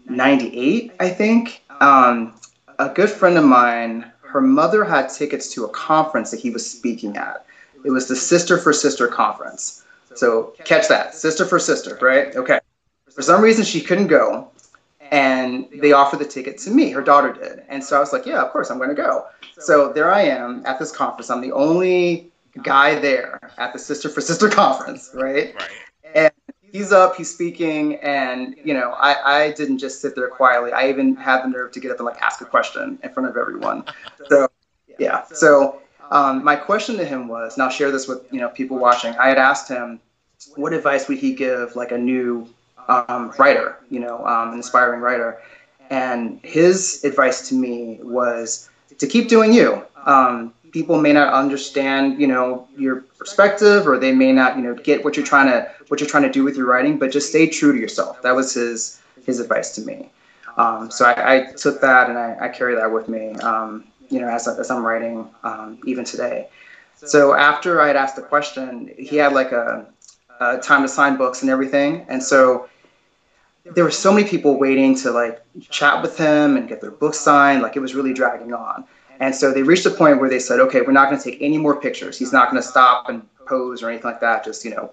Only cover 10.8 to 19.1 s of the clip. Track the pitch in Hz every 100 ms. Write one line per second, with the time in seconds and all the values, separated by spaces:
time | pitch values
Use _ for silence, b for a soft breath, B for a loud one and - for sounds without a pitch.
10.8 | 160 123 - - 160 156 185 175 - 147
11.8 | - - 127 135 139 127 131 135 - _
12.8 | _ _ _ - 139 180 220 220 202 165
13.8 | - 180 196 147 - - - _ _ _
14.8 | _ _ 143 143 135 131 127 127 131 143
15.8 | 147 139 139 151 147 135 131 - 185 254
16.8 | 302 131 131 143 131 - - - - 139
17.8 | 131 143 147 131 247 320 - 302 - 254
18.8 | 254 - 320